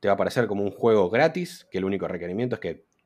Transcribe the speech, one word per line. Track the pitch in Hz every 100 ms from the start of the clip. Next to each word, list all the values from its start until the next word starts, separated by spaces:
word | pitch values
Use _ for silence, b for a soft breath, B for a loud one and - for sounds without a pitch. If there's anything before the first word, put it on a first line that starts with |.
te | 101
va |
a |
aparecer | 98 92 - 110
como | 101
un | 101
juego | - 113 107 90
gratis, | 113 160 175 175 - -
que | 92
el |
único | 95 98 85
requerimiento | 90 87 98 127 120
es |
que | 87 78 _ _